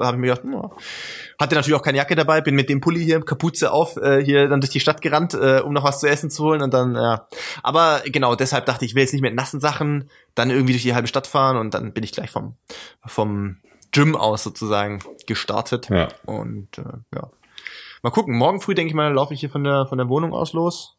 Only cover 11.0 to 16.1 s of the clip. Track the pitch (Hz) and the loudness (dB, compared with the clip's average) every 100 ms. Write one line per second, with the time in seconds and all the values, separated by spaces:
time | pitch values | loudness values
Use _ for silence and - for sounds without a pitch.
11 | 117 135 135 147 135 127 110 101 113 110 | 0 -2 -2 2 2 2 -2 -4 -6 -6
12 | 107 - - 110 107 117 - - - - | -8 -6 -8 -8 -8 -14 -18 -20 -20 -20
13 | - - 107 101 101 92 _ _ - 143 | -8 -2 -2 -2 -4 -8 _ _ -4 2
14 | 151 156 110 107 110 - 110 104 104 101 | 4 4 2 0 -4 -6 -2 0 -2 -6
15 | - - - 110 - 104 - 123 - 95 | -12 -14 -8 -6 -2 -4 -2 -4 2 2
16 | 82 | 2